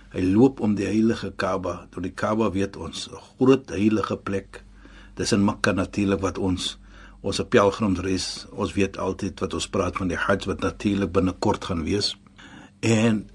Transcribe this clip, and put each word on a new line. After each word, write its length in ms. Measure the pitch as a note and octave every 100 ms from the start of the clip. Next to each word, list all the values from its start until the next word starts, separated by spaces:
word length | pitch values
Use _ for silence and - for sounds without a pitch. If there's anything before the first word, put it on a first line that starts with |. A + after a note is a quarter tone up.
| -
Hy 80 | -
loop 380 | F#2 G2+ C3 C3+
om 160 | G#2+ G#2
die 100 | F#2+
heilige 480 | G#2+ A2 A2+ G2 -
Kaaba. 520 | F#2+ F#2+ F2 F2 E2+
Door 100 | -
die 100 | F2+
Kaaba 400 | - G#2+ A2 G#2+
weet 240 | F#2 G2 D#2
ons, 320 | D2+ - -
'n 40 | - - -
groot 300 | C3 C3+ -
heilige 480 | E2 G#2+ G#2+ - G2+
plek. 460 | - G2 - - - - - - - -
Dis 160 | A2
in 120 | G#2 G2+
Mekka 260 | - G#2+
natuurlik 480 | F#2+ F#2 - G2 F#2+
wat 160 | F#2+ F2+
ons, 400 | F#2+ F2+ - - - - - -
ons 180 | G2+ F#2 -
pelgrimsreis, 960 | A#2 G2+ - G#2+ F2+ F#2 F#2 - - -
ons 220 | - G2
weet 240 | G2+ F#2+ -
altyd 420 | F#2+ F#2 G2 -
wat 140 | F#2
ons 140 | E2+ -
praat 280 | F#2+ F2+ -
van 100 | F#2
die 100 | D#2+
Hajj 280 | - G2 G2
wat 140 | E2
natuurlik 500 | F#2+ - G#2+ G2 F#2
binnekort 540 | F#2+ F#2 - G#2+ F#2+ -
gaan 180 | E2+
wees. 320 | D#2 G2+ - - - - - - - -
En 460 | A2+ A2+ A2+ G#2+ -